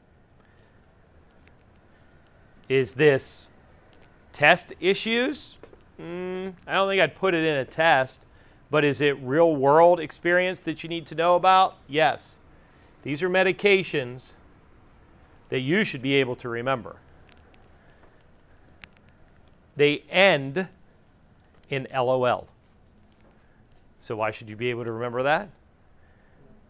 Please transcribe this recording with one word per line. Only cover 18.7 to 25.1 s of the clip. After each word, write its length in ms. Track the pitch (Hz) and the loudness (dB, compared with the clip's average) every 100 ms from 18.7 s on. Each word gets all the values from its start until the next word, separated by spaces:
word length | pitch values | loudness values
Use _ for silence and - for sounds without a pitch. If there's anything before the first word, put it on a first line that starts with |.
| _ - _ _ _ - _ _ _ _ - | _ -20 _ _ _ -20 _ _ _ _ 0
They 280 | 147 143 - | 0 0 -4
end 580 | 180 196 156 135 139 185 - - _ _ _ _ _ _ _ _ | 2 2 2 -2 -8 -8 -14 -20 _ _ _ _ _ _ _ _
in 160 | 139 131 | -8 -6
L 200 | 135 123 | -4 -2
O 140 | 131 | 0
L. 220 | 123 104 - _ _ _ _ _ _ _ _ _ _ _ _ _ _ _ | 0 -2 -6 _ _ _ _ _ _ _ _ _ _ _ _ _ _ _
So 180 | - 110 | -12 -6
why 140 | 110 | -4
should 180 | 107 113 | -6 -16
you 80 | 107 | -8
be 140 | 123 | -6
able 140 | 120 | -4
to 80 | 117 | -6
remember 300 | 113 120 | -6 -6